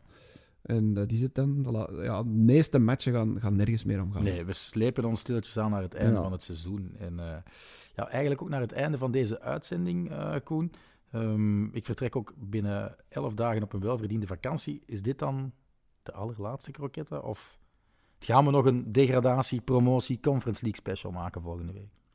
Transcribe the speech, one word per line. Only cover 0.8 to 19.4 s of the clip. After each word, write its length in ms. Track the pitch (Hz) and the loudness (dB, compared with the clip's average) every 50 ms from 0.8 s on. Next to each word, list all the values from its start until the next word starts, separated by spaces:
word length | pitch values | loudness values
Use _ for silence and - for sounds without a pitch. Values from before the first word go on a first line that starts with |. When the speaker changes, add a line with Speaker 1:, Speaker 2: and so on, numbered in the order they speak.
| 110 107 104 | 2 2 2
Speaker 1:
dat 180 | 101 101 110 | 0 0 0
is 100 | 113 113 | 0 0
het 120 | 127 131 - | 0 0 0
dan. 280 | 131 139 143 139 143 | 0 0 2 0 0
De 80 | 135 123 | 0 -2
la-, 320 | 113 110 104 - - 78 | -2 -4 -4 -6 -6 -6
ja, 200 | 92 120 110 95 | -4 -2 -2 -2
de 60 | 117 117 | -2 2
meeste 500 | 107 110 110 117 131 160 156 - - 135 | 6 8 8 10 10 8 8 6 6 6
matchen 340 | 113 113 131 - - 131 | 6 6 4 2 0 0
gaan, 280 | 120 120 110 110 - 110 | 0 2 0 0 0 -2
gaan 160 | 110 101 101 | 0 2 2
nergens 280 | 98 104 117 113 110 - | 4 4 2 2 0 0
meer 180 | 107 101 98 | -2 -2 -2
om 100 | 95 92 | -2 -2
gaan. 100 | 101 101 | -2 0
Speaker 2:
Nee, 220 | 101 98 90 87 85 | 0 0 0 -2 -4
we 80 | 92 | -6
slepen 520 | 92 - - - - 110 110 127 120 - 117 | -6 -6 -8 -4 -2 0 0 2 2 0 -2
ons 160 | 117 113 104 | -2 -2 -2
stilletjes 380 | - - 120 113 107 - - 110 | -2 -2 -2 -2 -4 -4 -4 -2
aan 120 | 107 107 | -2 0
naar 120 | 104 98 | -2 -2
het 120 | 92 90 - | -4 -6 -2
einde 200 | - 107 113 113 | 2 4 4 4
Speaker 1:
Ja. 80 | 98 | 4
Speaker 2:
van 100 | 87 92 | 2 -2
het 100 | 92 87 | -4 -6
seizoen. 520 | - - 87 78 80 90 101 101 92 87 - - | -8 -10 -10 -8 -8 -6 -6 -6 -8 -10 -10 -10
En, 200 | 90 85 85 87 | -10 -8 -8 -8
eh, 180 | 85 82 80 80 - - - - - - - - - - - | -8 -8 -10 -12 -14 -16 -20 -20 -20 -20 -20 -20 -20 -16 -12
ja, 120 | - - - | -10 -8 -4
eigenlijk 340 | - 131 143 143 139 135 | -2 -2 0 0 -2 -2
ook 60 | - 180 | -4 -4
naar 120 | 147 135 | -4 -4
het 120 | 120 107 | -4 -4
einde 260 | - 127 139 156 151 123 | -2 -2 -2 -2 -2 -2
van 120 | 131 127 | -2 0
deze 280 | 117 135 123 104 110 - | 0 0 0 0 -2 -6
uitzending, 680 | - 123 139 151 - - 180 175 175 175 175 175 175 156 | -6 -6 -6 -6 -6 -6 -6 -4 -2 -2 -2 -2 -4 -6
eh, 240 | 147 151 151 151 151 143 - | -6 -8 -6 -6 -6 -6 -4
Koen. 280 | - 160 156 170 165 - - - _ _ _ _ _ - 113 | -4 -2 -2 -2 -4 -6 -10 -20 _ _ _ _ _ -6 -4
Ehm, 420 | 113 110 107 107 107 104 104 101 107 | -2 0 2 2 4 4 4 2 0
ik 200 | 107 - 110 - | -2 -4 -6 -6
vertrek 320 | - 113 - 127 120 - | -6 -4 -4 -4 -4 -2
ook 160 | 131 104 - - 147 | -4 -6 -8 -10 -14
binnen 580 | 113 98 104 110 101 101 101 101 104 98 - - _ _ | -10 -6 -4 -2 -2 -2 -2 -4 -6 -8 -12 -16 _ _
elf 260 | - - 143 123 110 | -8 -6 -6 -4 -2
dagen 280 | 104 117 120 113 110 | -2 0 0 0 0
op 100 | 104 98 | -2 -4
een 80 | - 98 | -4 -4
welverdiende 460 | 95 113 127 117 107 98 110 113 104 | -2 -2 -2 -2 -2 -2 -2 -2 -4
vakantie. 560 | 92 92 - - 127 165 151 - 151 143 143 - | -4 -6 -6 -4 -4 -4 -4 -4 -6 -10 -10 -10
Is 160 | - 113 101 | -10 -8 -4
dit 160 | 98 120 139 - | -4 -4 -4 -2
dan 340 | 151 139 135 135 135 131 - _ _ _ _ _ _ _ _ _ | -4 -4 -4 -4 -6 -8 -10 _ _ _ _ _ _ _ _ _
de 100 | - - | -18 -14
allerlaatste 580 | 85 87 101 117 117 104 101 107 127 135 - - | -10 -8 -8 -8 -8 -8 -8 -8 -8 -10 -12 -14
kroketten? 540 | 131 - 143 135 - 156 151 - 151 143 - | -12 -10 -10 -8 -8 -10 -10 -8 -10 -8 -8
Of 340 | - 113 - - - - - _ _ _ _ _ _ _ _ _ _ _ _ | -8 -8 -10 -12 -20 -20 -20 _ _ _ _ _ _ _ _ _ _ _ _
gaan 260 | - - 113 135 147 | 0 4 6 6 8
we 60 | 143 | 8
nog 140 | 139 143 123 | 6 6 6
een 260 | 131 127 123 123 117 | 6 4 4 0 2
degradatie, 680 | 107 131 139 123 127 127 120 131 123 131 | 4 4 6 6 6 4 4 4 4 2